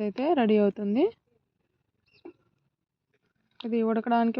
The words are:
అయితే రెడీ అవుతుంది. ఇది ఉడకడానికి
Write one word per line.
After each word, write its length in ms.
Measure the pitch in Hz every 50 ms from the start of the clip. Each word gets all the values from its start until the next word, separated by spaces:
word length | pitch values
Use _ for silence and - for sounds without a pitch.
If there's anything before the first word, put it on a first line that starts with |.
| 214
అయితే 180 | 208 196 254 262 320 349 277
రెడీ 160 | 233 208 214 208 202
అవుతుంది. 400 | 202 - - 208 202 208 254 349 453 - _ _ _ _ _ _ _ _ _ _ _ _ _ _ _ _ _ _ _ _ _ - 339 - _ _ _ _ _ _ _ _ _ _ _ _ _ _ _ _ _ _ _ _ _ _ _ _ -
ఇది 200 | - 226 233 233 226 220
ఉడకడానికి 500 | 226 220 - 247 233 233 233 233 226